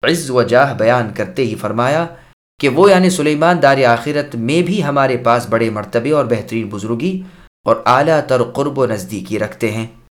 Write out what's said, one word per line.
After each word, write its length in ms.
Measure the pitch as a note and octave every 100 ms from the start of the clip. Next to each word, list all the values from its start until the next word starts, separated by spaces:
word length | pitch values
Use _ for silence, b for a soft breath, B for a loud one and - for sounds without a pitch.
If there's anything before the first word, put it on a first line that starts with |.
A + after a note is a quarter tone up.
عز 280 | B2 E3 C#3
و 120 | B2
جاہ 300 | G2+ A#2+ C#3
بیان 360 | G#2 A2 B2 A2
کرتے 300 | G2 G2 A2+
ہی 100 | B2
فرمایا 520 | G#2+ G#2+ G#2+ B2 D3+ E3+ B B _ _ _
کہ 80 | C#3
وہ 220 | C3 G3
یعنی 200 | F#3 F#3
سلیمان 520 | F#3 D3 D3+ D#3+ F3
دار 200 | C#3 C3+
آخرت 500 | B2+ A#2 B2 D3 C#3+ A#2+
میں 200 | A2+ D#3+
بھی 200 | E3+ G3
ہمارے 320 | D3 C#3 C3+ B2
پاس 300 | A#2 A#2+ -
بڑے 180 | A2+ A2+
مرتبے 420 | G#2 G#2 A#2 A#2+
اور 120 | D3+
بہترین 440 | A#2+ A#2 G2 A2+ G#2+
بزرگی 440 | G#2 G#2+ A#2 E3+ F#3 B B B _ -
اور 100 | - G#2+
اعلیٰ 340 | B2+ D3+ D#3 C#3+
تر 140 | B2+ A#2
قرب 260 | - C#3+ C3+
و 80 | B2
نزدیکی 520 | A2 F#2 G#2 F#2 G#2
رکھتے 320 | G#2 - A2+
ہیں۔ 140 | G#2+ A2 - _